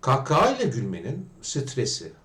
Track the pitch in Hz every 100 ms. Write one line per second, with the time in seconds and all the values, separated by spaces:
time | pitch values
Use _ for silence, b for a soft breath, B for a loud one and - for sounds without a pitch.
0 | - 131 - 151 233 262 208 117 101 90
1 | 107 160 - - - 147 127 - - -
2 | 80 -